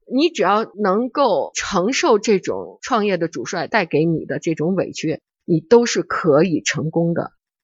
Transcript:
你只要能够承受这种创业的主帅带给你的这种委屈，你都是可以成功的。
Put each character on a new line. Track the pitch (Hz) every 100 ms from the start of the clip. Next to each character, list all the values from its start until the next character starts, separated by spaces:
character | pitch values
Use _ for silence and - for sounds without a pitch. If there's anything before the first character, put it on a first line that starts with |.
| -
你 | 254 330
只 | 320
要 | 180 208 226
能 | 196 202 196 247
够 | 285 262 160 87
承 | - - 196 190
受 | 269 339 214
这 | 226 196
种 | 151 95 90 -
创 | - 233 202
业 | 180
的 | 165
主 | 143 113
帅 | 180 139
带 | 220 165
给 | 143
你 | 165 160 -
的 | 143
这 | 170
种 | 160 156
委 | 190 -
屈， | - 160 143 _ _
你 | - 165
都 | - 240 240
是 | 196
可 | - - 175 139
以 | 185 143
成 | - 151 156
功 | 165 170
的。 | 170 - _ _ _